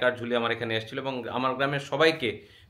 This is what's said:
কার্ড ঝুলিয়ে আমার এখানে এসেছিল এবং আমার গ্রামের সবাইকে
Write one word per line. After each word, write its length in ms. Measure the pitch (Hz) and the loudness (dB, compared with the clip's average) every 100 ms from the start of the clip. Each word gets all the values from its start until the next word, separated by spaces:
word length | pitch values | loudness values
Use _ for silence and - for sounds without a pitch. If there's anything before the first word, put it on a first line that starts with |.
কার্ড 180 | 123 113 | 2 0
ঝুলিয়ে 180 | 120 120 | -2 0
আমার 140 | 117 | 0
এখানে 260 | 117 117 113 | -2 -2 -2
এসেছিল 220 | 110 135 | -4 -6
এবং 300 | 135 127 117 | -6 -6 -4
আমার 260 | 120 131 | -2 -2
গ্রামের 260 | 127 139 143 | 0 0 0
সবাইকে 800 | - 139 160 160 117 - - - | -2 4 4 4 -2 -4 -12 -20